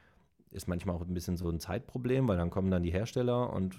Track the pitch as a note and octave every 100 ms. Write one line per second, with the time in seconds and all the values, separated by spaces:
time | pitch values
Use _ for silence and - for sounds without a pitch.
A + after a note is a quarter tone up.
0 | - _ _ _ - - F#2 E2+ F#2 F2
1 | F2 F2+ F#2 F2 F2 E2 - G#2 - C3
2 | B2 C3+ B2 F2+ F2 G2 F#2+ F2+ E2+ F2+
3 | A#2 B2+ B2 A#2+ B2 F#2+ F#2